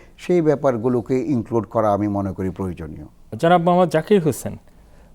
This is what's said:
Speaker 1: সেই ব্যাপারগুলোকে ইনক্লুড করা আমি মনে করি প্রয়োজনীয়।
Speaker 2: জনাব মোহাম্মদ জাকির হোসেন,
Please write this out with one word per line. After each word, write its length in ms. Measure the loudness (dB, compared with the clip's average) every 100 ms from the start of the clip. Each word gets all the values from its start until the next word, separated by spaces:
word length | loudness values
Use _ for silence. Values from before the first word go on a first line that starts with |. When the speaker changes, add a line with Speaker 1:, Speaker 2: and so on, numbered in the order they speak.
| -18 -12
Speaker 1:
সেই 240 | 0 2
ব্যাপারগুলোকে 800 | 2 2 0 0 0 0 0 -2
ইনক্লুড 460 | 0 -2 -2 -2 -2
করা 280 | 0 2
আমি 140 | 2 0
মনে 240 | -2 -4
করি 180 | -4 -6
প্রয়োজনীয়। 560 | -4 -6 -8 -10 -12 -16 -20 -16 -2
Speaker 2:
জনাব 220 | 2 4
মোহাম্মদ 280 | 4 2 2
জাকির 300 | 0 2 2
হোসেন, 380 | 2 -2 -6 -12 -16 -20 -20 -20 -20